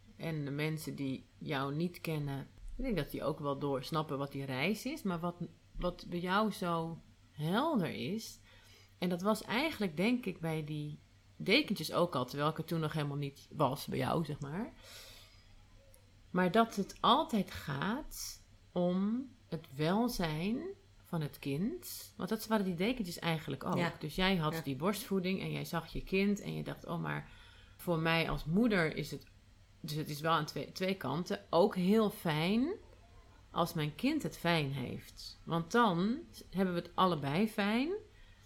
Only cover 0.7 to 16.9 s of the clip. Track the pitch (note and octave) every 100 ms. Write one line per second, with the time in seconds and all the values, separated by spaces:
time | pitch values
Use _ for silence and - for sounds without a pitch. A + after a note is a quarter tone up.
0.7 | D#3 D3 C#3 C3+ C3 - - D3+ C#3 C#3
1.7 | D3 E3+ - E3 D#3 C#3+ C3+ - - -
2.7 | - B3+ F3 C3+ B2+ B2 D#3 C#3+ C#3 C#3+
3.7 | C3+ C3 D#3+ D#3 C3+ C#3 C#3 C#3 B2+ D#3+
4.7 | G#3+ B3+ D#4+ G3 E3+ F3 F3 E3 - -
5.7 | - F3+ - - F3 F3+ G3 A3 - F3
6.7 | E3 E3 D#3 - - - - D#3 G#3 D#4+
7.7 | C4 D3 - A#2+ A3 - - - - -
8.7 | - - - F3+ F3 G3 G#3+ - A3 D#4+
9.7 | - G3 D3+ G#3 B3 F#3+ - D#3+ D#3+ D3+
10.7 | D3+ D3 D3 - - - - D#3 B3+ D4
11.7 | G3 D#3 G#2 F3 C3+ B2+ C#3+ D3 D#3 D#3
12.7 | E3 D#3 D#3 D3 C#3+ C#3 - - - C3+
13.7 | C#3 - C3 C3 E3 D#3+ D3 C#3 E3+ D4
14.7 | - - - - - - - - - -
15.7 | - - - - - - F3+ F#3 G#3+ A3+
16.7 | - F#3